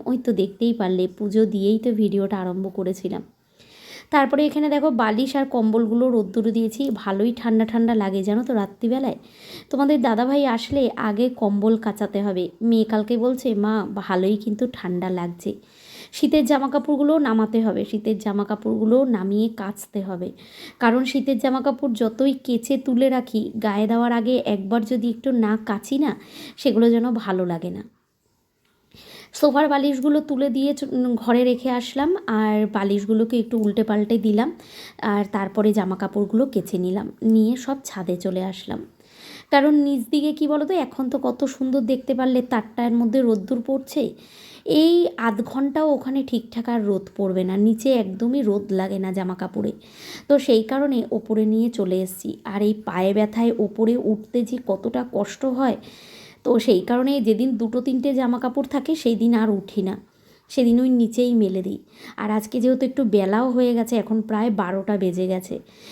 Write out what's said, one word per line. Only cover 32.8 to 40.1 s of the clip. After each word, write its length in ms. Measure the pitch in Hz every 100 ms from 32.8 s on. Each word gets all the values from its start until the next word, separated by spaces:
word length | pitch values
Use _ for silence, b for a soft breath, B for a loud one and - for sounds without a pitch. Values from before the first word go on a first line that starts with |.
| 196 202 202 220 226 240
একটু 180 | 226 233
উল্টে 260 | 208 208
পাল্টে 340 | 214 208 208 233
দিলাম, 380 | 214 208 277 339 B B B -
আর 240 | - 202 202
তারপরে 420 | 208 196 208 214
জামাকাপড়গুলো 720 | 208 185 185 190 208 202 220 269
কেচে 320 | 214 - 180
নিলাম, 340 | 180 190 - -
নিয়ে 340 | 220 220 220 254
সব 220 | - 269
ছাদে 340 | - 196 180 180
চলে 280 | 190 185 190
আসলাম। 400 | 185 - - - _ B B B B B
কারণ 240 | 277 285 294
নিচ 280 | 285 277 226